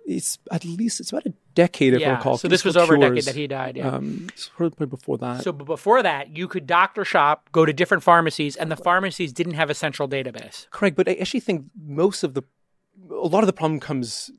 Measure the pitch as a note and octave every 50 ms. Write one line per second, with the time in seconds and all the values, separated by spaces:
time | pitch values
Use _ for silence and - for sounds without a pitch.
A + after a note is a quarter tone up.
0 | - - - - - - - - _ - F#3 E3 - E3+ E3+ F3 A3+ A#3 - -
1 | - - - D4+ - A#3 - _ _ _ - - F3 F3 - - D3 C3 B2 B2
2 | D3+ C#3+ C3 B2 A#2 C3 B2+ A2+ - F3+ F#3 - - G3 E3 F3 E3+ D#3+ D#3+ C#3+
3 | C#3 B2+ B2 A#2+ C3 C3+ C3 D3 D3 C#3 C3+ C3+ C3 C3 B2+ C3 C3+ C3+ C3 C3
4 | C3+ C#3+ D3 - E3+ F#3+ - - - - - - E3+ E3 - - D#3 C3 C3+ C3
5 | _ - C#3 A#2 B2+ B2 B2 B2+ - F#3+ E3 C#3+ C#3+ C#3 D#3+ C#3+ - G3 A3+ B3+
6 | A3+ F#3 D3+ C#3 C#3+ - D#3 D#3 F3+ F3+ - F#3 D3 C3 E3+ E3+ F#3+ F#3+ - -
7 | F#3+ - - F3 D3 D3 D3+ - _ _ - E3 D#3+ D3+ D#3 C3+ F3 - G3+ E3+
8 | - - E3+ E3+ E3+ D#3+ - - D3+ D3 C3+ - E3 D#3 D#3+ - - F3 F3 F#3
9 | F#3+ F#3+ D#3+ - F3+ D3 B2 - E3+ F3 E3 D3+ D#3+ C#3+ D3 - - D3+ C3+ -
10 | D3 C3+ C#3 C#3 C3 B2+ A#2 A2+ A2 A2 - - - _ - - G#3 G3 C#3+ -
11 | F#3 - F#3 - F#3 - - B3+ - - F#3+ D#3+ C3+ D3 - G#3+ D3+ D3+ C#3 D3
12 | E3+ G3+ G3 - - D3+ B2+ C#3 C3 _ _ _ _ _ _ _ _ _ _ _
13 | F#3 D#3 - - - E3 D#3+ G3 A3 F#3+ F#3 - E3 D#3 D#3 C#3+ - - D3+ C3+
14 | A#2+ A2+ - - - - -